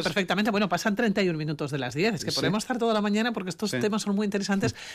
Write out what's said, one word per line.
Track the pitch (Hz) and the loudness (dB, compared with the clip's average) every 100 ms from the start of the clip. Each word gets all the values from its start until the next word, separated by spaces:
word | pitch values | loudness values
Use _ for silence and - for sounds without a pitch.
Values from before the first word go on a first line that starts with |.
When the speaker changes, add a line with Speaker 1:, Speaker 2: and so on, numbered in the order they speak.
| 185 | 0
Speaker 1:
perfectamente. | 170 185 202 214 | -2 0 0 2
Bueno, | 208 202 | 2 0
pasan | 175 226 | 0 0
treinta | 196 233 196 | 2 2 2
y | 190 | 2
un | 156 | 0
minutos | 151 151 147 | -2 -4 -4
de | 143 | -2
las | 123 | -4
diez. | 127 208 | 0 0
Es | 180 | 0
que | - | -2
Speaker 2:
Sí. | - | 0
Speaker 1:
podemos | - 208 | 0 0
estar | - 240 | -2 0
toda | 233 | 2
la | 214 | 2
mañana | 208 208 233 | 2 2 0
porque | 226 185 | -2 -6
estos | 160 208 | -4 -2
Speaker 2:
Sí. | 127 | 0
Speaker 1:
temas | 214 208 | 0 0
son | 208 | 0
muy | 196 | 0
interesantes, | 214 202 196 196 - - - | 2 0 0 2 0 -2 -12